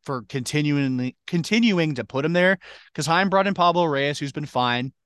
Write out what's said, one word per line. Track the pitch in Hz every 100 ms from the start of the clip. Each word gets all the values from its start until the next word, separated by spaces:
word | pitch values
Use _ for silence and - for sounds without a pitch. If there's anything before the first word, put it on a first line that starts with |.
for | - 131
continuing, | 107 139 123 147 151 143 135 127 127 - -
continuing | 180 - 214 233 185 156
to | 131
put | 107 131 151
him |
there, | 175 180 190 - - - -
'cause | 147
Chaim | 165 190
brought | 190 196
in |
Pablo | 190 175 170 165
Reyes, | 139 139 147
who's | 143
been | 143 147
fine. | 131 123 120 135 -